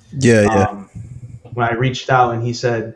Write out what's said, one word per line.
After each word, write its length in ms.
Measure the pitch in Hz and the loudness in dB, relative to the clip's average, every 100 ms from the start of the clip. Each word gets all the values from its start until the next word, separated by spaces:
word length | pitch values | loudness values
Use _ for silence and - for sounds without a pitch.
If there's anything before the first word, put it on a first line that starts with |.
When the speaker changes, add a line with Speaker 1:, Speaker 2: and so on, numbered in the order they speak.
| _ | _
Speaker 1:
Yeah, 300 | 135 123 110 | 0 4 6
yeah. 240 | 104 98 98 | 6 4 0
Speaker 2:
Um, 200 | - - - - - - - - | -4 -16 -18 -16 -16 -18 -18 -14
when 140 | 113 117 | -4 -4
I 60 | |
reached 360 | 117 131 127 - | 0 -2 -4 0
out 220 | 127 123 | 2 2
and 80 | 117 | 0
he 100 | 120 | -6
said, 420 | 120 123 113 107 | -4 -2 -4 -6